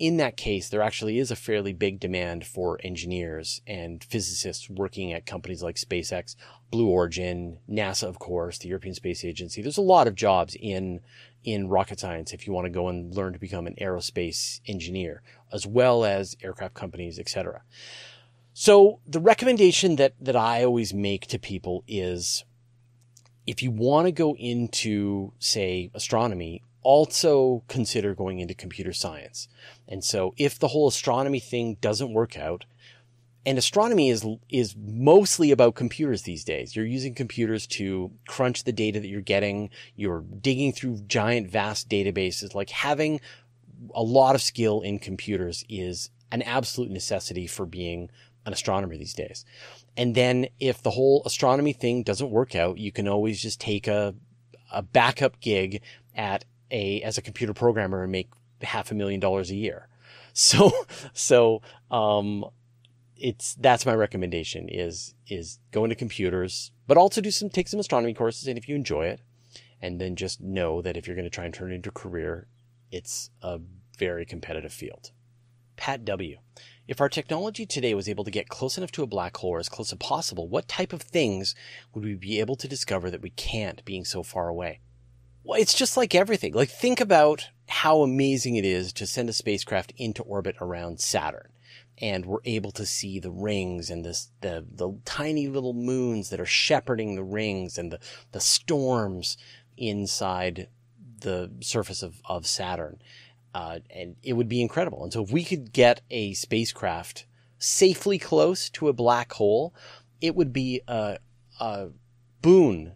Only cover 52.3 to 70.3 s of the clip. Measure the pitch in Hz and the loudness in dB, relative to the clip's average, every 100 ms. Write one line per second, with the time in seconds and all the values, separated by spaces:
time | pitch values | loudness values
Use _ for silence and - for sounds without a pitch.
52.3 | 110 127 90 85 90 104 - 101 101 110 | 0 0 0 0 0 -6 -4 0 2 0
53.3 | 101 110 - - 104 - 104 101 95 - | -2 -6 -6 -4 -2 0 0 0 -4 -14
54.3 | _ _ - _ - 95 127 120 123 135 | _ _ -20 _ -8 0 4 4 4 0
55.3 | - 120 101 95 104 - - _ - 104 | 0 0 0 0 -4 -12 -20 _ -8 -4
56.3 | 98 - _ _ 120 98 101 110 107 - | -4 -6 _ _ -4 -2 -2 -4 -6 -8
57.3 | 104 113 101 120 110 98 95 92 95 92 | -6 -6 2 4 4 0 -2 -2 -2 -4
58.3 | _ _ _ - 113 95 107 101 98 95 | _ _ _ -6 -6 -4 -4 -2 0 0
59.3 | 95 90 98 107 - - _ - - - | 0 -2 -4 -4 -6 -14 _ -20 -20 -10
60.3 | - - - 202 508 - - - - - | 2 4 8 8 8 0 -12 -14 -6 6
61.3 | 123 117 113 - - _ 120 107 104 101 | 8 8 4 -2 -20 _ 0 2 2 2
62.3 | 104 101 - _ _ _ _ _ _ 127 | -4 -8 -14 _ _ _ _ _ _ -6
63.3 | 110 - - 139 120 131 113 104 95 90 | -4 -8 2 4 4 4 2 2 0 -4
64.3 | 85 80 90 85 92 85 85 - - - | -4 -6 -8 -8 -6 -6 -8 -14 -18 -12
65.3 | 95 80 - _ 107 113 117 117 - 95 | -10 -10 -16 _ -2 0 -2 -6 -2 -2
66.3 | 92 90 - - - - 143 190 226 208 | 0 -2 -6 -12 -14 6 8 8 4 0
67.3 | - 202 190 180 208 202 135 117 110 113 | -2 -2 -2 -2 -4 0 2 2 0 -2
68.3 | 117 135 120 110 147 131 73 82 - _ | -2 -6 -8 -6 -6 -2 -2 -2 -6 _
69.3 | _ _ - - _ 90 87 92 87 95 | _ _ -20 -20 _ -8 -6 -6 -4 -6